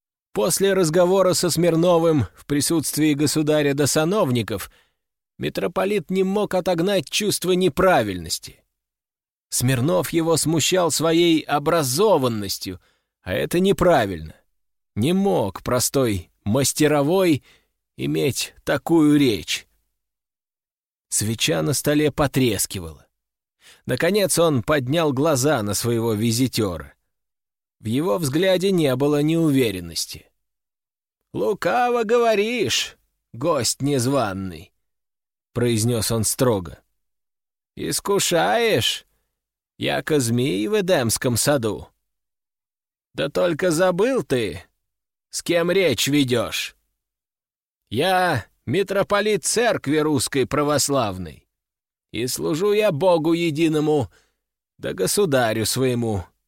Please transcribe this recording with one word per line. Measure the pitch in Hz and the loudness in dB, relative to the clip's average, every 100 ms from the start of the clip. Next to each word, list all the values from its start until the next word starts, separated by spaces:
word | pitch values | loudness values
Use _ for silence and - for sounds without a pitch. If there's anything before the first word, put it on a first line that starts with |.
| _ _ _ | _ _ _
После | - 208 - 196 | -2 0 0 2
разговора | 190 165 165 175 190 180 | 2 2 4 4 4 4
со | 170 180 | 2 0
Смирновым | 151 170 160 175 170 165 156 104 | 2 2 4 4 4 4 2 0
в | - - | -6 -4
присутствии | 143 - 165 135 - 156 | -2 0 0 -2 0 0
государя | 143 151 151 151 151 143 | 2 0 0 0 2 2
до | 139 143 | 0 0
сановников | 160 160 208 165 123 104 101 - - _ _ _ _ _ - | 0 0 0 0 0 -2 -6 -10 -18 _ _ _ _ _ -10
митрополит | 180 - 190 180 190 208 - | -8 -4 -4 -2 -2 -2 -2
не | 190 | 0
мог | 190 196 202 | 0 0 -2
отогнать | 185 180 175 180 196 - | -2 0 0 0 -2 -2
чувство | - 208 - 175 | -4 -2 -2 0
неправильности. | 185 185 - 185 165 107 90 80 - - - _ _ _ _ _ _ _ _ _ | 0 2 2 4 4 2 -4 -8 -10 -10 -20 _ _ _ _ _ _ _ _ _
Смирнов | - 123 117 135 180 151 | -4 0 0 0 0 0
его | 165 165 160 | 0 2 0
смущал | 147 165 - 185 170 | 2 0 2 2 2
своей | - 156 165 175 160 | 0 0 2 4 2
образованностью, | - 143 147 170 135 131 220 170 127 113 98 - 98 90 _ _ _ _ | 0 -2 0 0 0 2 4 4 2 -2 -6 -8 -10 -12 _ _ _ _
а | - | -6
это | 90 151 170 | -4 0 2
неправильно. | 190 - 175 156 104 85 78 - _ _ _ _ _ - | 2 2 4 4 2 -4 -10 -18 _ _ _ _ _ -2
Не | 123 | 0
мог | 185 196 175 104 - | 2 2 2 -2 -4
простой | - 123 - 139 127 98 - _ | -2 -2 0 0 0 -2 -6 _
мастеровой | - 123 135 - 147 147 143 185 185 143 - _ _ _ _ - | -2 0 0 2 2 2 2 2 2 0 -2 _ _ _ _ -10
иметь | 139 156 151 - - - | -6 -2 -2 -4 -8 -8
такую | - 151 - 165 151 147 | -4 -4 2 4 6 4
речь. | 139 98 - - - _ _ _ _ _ _ _ _ _ _ _ _ _ _ | 4 0 -4 -8 -10 _ _ _ _ _ _ _ _ _ _ _ _ _ _
Свеча | - 104 113 - 165 | -4 -4 -2 -2 0
на | 156 | -2
столе | 135 - 147 151 | -2 0 2 0
потрескивала. | - 143 - 127 98 - 101 82 71 _ _ _ _ _ _ - - - | 0 0 2 0 0 -4 -8 -12 -16 _ _ _ _ _ _ -20 -14 -6
Наконец | 127 165 208 190 - | -2 0 0 0 2
он | 170 139 | 2 2
поднял | - 156 123 160 160 | 0 -2 0 0 0
глаза | 127 156 139 135 143 | 0 0 2 2 0
на | 104 | -2
своего | 101 117 117 113 | -4 -2 -2 0
визитера. | 107 117 110 127 - 104 82 69 _ _ _ _ _ _ _ _ _ | 0 0 0 0 -2 -4 -4 -12 _ _ _ _ _ _ _ _ _
В | 110 | -4
его | 123 170 196 | -2 0 -2
взгляде | 151 147 190 185 190 | -2 0 2 2 2
не | 185 147 127 | 2 2 2
было | 143 147 | 2 2
неуверенности. | 151 165 160 135 120 92 85 80 - 80 - _ _ _ _ _ _ _ _ _ _ | 2 2 2 4 2 -2 -8 -8 -10 -12 -20 _ _ _ _ _ _ _ _ _ _
«Лукаво | - 214 202 254 240 247 240 | -4 -4 -2 -2 0 0 0
говоришь, | 214 240 233 214 214 247 139 - - - _ _ _ | 0 2 2 2 0 -2 -2 -2 -6 -10 _ _ _
гость | 117 151 151 117 - | -6 -2 0 -2 -4
незваный», | 139 143 120 139 110 95 95 78 98 _ _ _ _ _ _ _ _ | -2 0 0 0 -2 -4 -8 -12 -18 _ _ _ _ _ _ _ _
произнес | - 120 113 113 117 98 | -4 0 0 0 0 -2
он | 113 | -2
строго. | 107 - 127 104 87 - _ _ _ _ _ _ _ _ _ - | -2 0 0 0 -4 -14 _ _ _ _ _ _ _ _ _ -10
«Искушаешь, | - - - 202 - 170 185 226 233 160 107 - - _ _ _ _ _ _ - | -6 -4 -2 -2 0 2 2 2 2 0 0 -4 -10 _ _ _ _ _ _ -10
яко | 135 143 147 151 | -6 -4 0 0
змей | 117 120 131 185 208 | 0 0 0 -2 -2
в | 214 | -2
Эдемском | 180 175 117 - 131 117 | 2 2 0 -2 -2 0
саду? | - 147 110 90 - _ _ _ _ _ _ _ _ _ _ _ _ | 0 0 0 -6 -10 _ _ _ _ _ _ _ _ _ _ _ _
Да | - 151 | -8 -6
только | 180 180 156 185 | -2 0 0 0
забыл | 156 185 175 226 262 | 2 2 2 0 0
ты, | 143 131 107 87 - _ _ _ _ _ _ | 0 -2 -2 -6 -14 _ _ _ _ _ _
с | - | -8
кем | - 170 170 | -2 0 2
речь | 180 175 117 - | 2 2 0 0
ведешь. | 147 131 120 92 - - - _ _ _ _ _ _ _ _ _ _ _ | 2 2 0 -2 -6 -10 -12 _ _ _ _ _ _ _ _ _ _ _
Я | 107 175 185 170 135 - _ - | -4 0 2 2 0 -6 _ -4
митрополит | 156 196 196 - 202 208 202 | -2 -2 -2 0 0 0 -2
церкви | - - 240 185 - 151 | -2 0 0 0 0 0
русской | 151 143 - 139 123 | 2 0 0 -2 -2
православной, | 143 147 147 135 139 110 92 87 67 _ _ _ _ _ _ _ | 0 0 0 0 0 -2 -6 -12 -16 _ _ _ _ _ _ _
и | - 123 | -6 -6
служу | - 165 156 202 | -4 -4 -2 0
я | 208 214 | 2 0
Богу | 143 185 170 151 | 2 2 2 2
единому, | 170 170 143 165 156 151 151 113 _ _ _ _ _ _ _ | 0 0 0 0 2 0 0 -2 _ _ _ _ _ _ _
да | - | -8
государю | - 185 - 202 131 117 110 107 | -4 -2 0 2 2 0 0 -2
своему, | 123 131 120 117 101 85 _ | 0 0 0 -2 -4 -8 _